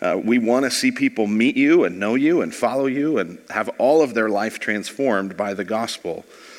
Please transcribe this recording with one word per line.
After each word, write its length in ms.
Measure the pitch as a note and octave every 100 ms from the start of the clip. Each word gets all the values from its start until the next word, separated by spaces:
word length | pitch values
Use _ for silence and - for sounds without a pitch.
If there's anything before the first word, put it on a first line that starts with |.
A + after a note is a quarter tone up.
Uh, 180 | F2 F#2
we 160 | G#2+ B2
wanna 320 | A2+ B2 C3+
see 220 | - C3
people 340 | B2 C3+ - G#2
meet 300 | G#2+ A#2+ C3
you 280 | C#3+ E3+
and 160 | G2 F#2
know 140 | G#2
you 280 | B2+ D3+ E3+
and 120 | E2
follow 340 | - A#2 C3 C#3
you 300 | C3 D3+ C3+
and 220 | E2+ F2 -
have 200 | G#2+ G#2+ -
all 240 | B2 D#3
of 100 | C#3+
their 160 | A2+ A2
life 300 | G2+ A2 -
transformed 800 | - G#2 F#2 - C#3 G2+ G2 F#2
by 160 | G#2
the 100 | G2
gospel. 640 | F#2 A2 A2+ - F2+ E2 - - -